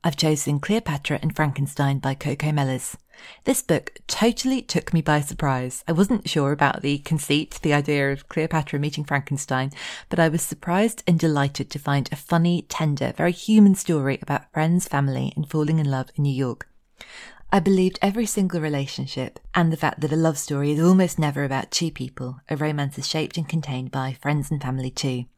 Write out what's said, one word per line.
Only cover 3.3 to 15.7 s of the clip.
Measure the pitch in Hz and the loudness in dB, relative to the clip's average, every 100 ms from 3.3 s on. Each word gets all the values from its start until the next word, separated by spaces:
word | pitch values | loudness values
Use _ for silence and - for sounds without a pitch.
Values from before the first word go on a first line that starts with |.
| - | -8
This | - 269 | -2 -2
book | - 165 - - - | 2 0 0 -16 -10
totally | - 226 233 262 262 | 2 2 2 -2 -2
took | - 160 - | -2 -4 0
me | 165 | 0
by | 151 151 | 2 0
surprise. | 143 - 147 131 127 - - | 0 -4 -2 -2 -4 -8 -2
I | |
wasn't | 165 202 240 - | 2 4 2 0
sure | 160 139 | 0 0
about | 147 143 - | 2 2 2
the | 143 143 | -2 -2
conceit, | 143 156 - 147 - - | 0 -2 2 0 0 -4
the | 156 | 0
idea | 147 143 147 139 | 2 2 0 0
of | 139 - | -2 -6
Cleopatra | - 160 160 147 147 | -4 0 -2 -2 -2
meeting | 147 151 | -4 -4
Frankenstein, | 147 143 139 139 - 131 135 - - - - | -2 -2 -2 -6 -2 -2 -2 -6 -14 -14 -6
but | - | 2
I | 165 | 2
was | 165 | 2
surprised | - - - 180 226 - - | -4 -8 -2 0 0 0 2
and | 170 | 4
delighted | 165 147 139 143 139 | 4 2 0 -2 -8
to | 147 | -6
find | - 139 131 | 0 0 0
a | 170 | -8
funny, | - 170 170 175 - | 0 2 4 2 -2
tender, | - 156 143 127 - | -2 0 0 -2 0
very | 170 | 0
human | 175 - 214 202 190 | 0 4 8 8 8
story | - 160 135 135 | 2 0 2 -2
about | - 143 - | -2 -4 -2
friends, | - 160 175 - | 0 2 2 2
family, | 143 139 131 131 - | 0 0 0 -4 -4
and | 156 | -4
falling | 156 151 | 0 2